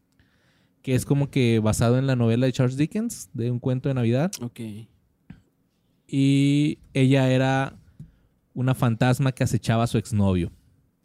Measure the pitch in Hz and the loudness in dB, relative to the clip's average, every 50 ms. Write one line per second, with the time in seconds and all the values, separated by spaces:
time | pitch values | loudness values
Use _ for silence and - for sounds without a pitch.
0 | _ _ _ _ _ _ _ _ _ _ _ _ _ _ _ _ - 135 127 123 | _ _ _ _ _ _ _ _ _ _ _ _ _ _ _ _ -4 -2 -2 -2
1 | - - 143 139 139 135 - 139 123 117 117 110 107 107 101 - 123 117 123 131 | 0 0 0 0 0 0 0 2 2 4 4 2 2 2 0 2 2 2 2 2
2 | 135 135 131 123 120 113 113 117 131 131 120 - 131 123 131 139 151 165 - 208 | 0 0 0 2 2 2 2 2 0 0 0 0 0 0 0 -2 -4 -2 -2 -6
3 | 226 233 - - - - - 120 113 123 123 120 - 131 127 131 - 143 131 127 | -6 -6 -8 -12 -16 -12 -8 -6 -4 -4 -4 -4 -2 -4 -4 -2 -2 -4 -2 0
4 | 117 113 117 131 160 190 - - 120 117 - - 113 107 101 107 113 _ _ _ | 0 0 0 0 -2 -4 -6 -8 -12 -12 -12 -12 -14 -12 -12 -14 -18 _ _ _
5 | _ _ _ _ _ - - - _ _ _ _ _ _ _ _ _ _ _ _ | _ _ _ _ _ -20 -20 -20 _ _ _ _ _ _ _ _ _ _ _ _
6 | _ - 143 135 139 139 139 139 139 143 143 143 147 147 - - - _ - 135 | _ -6 -2 0 2 2 2 2 2 2 2 2 0 0 -2 -6 -12 _ 0 2
7 | 131 131 135 135 131 131 131 131 131 131 135 131 135 - - - - - _ - | 2 4 4 4 4 2 2 2 2 0 0 -2 -4 -6 -10 -18 -20 -20 _ -20
8 | - - _ _ _ _ _ _ _ _ - 123 123 131 127 - 135 120 110 - | -20 -20 _ _ _ _ _ _ _ _ -8 -4 -2 -2 0 0 0 0 0 2
9 | 127 127 123 117 143 131 - - 127 117 - 110 - - 113 113 117 117 - 113 | 2 0 2 0 0 -4 -2 -2 -4 -2 -2 -2 -2 0 0 0 0 0 -2 -4
10 | - - 113 104 98 98 92 90 82 - - _ _ _ _ _ _ _ _ _ | -4 -2 -2 0 2 2 2 0 -2 -4 -8 _ _ _ _ _ _ _ _ _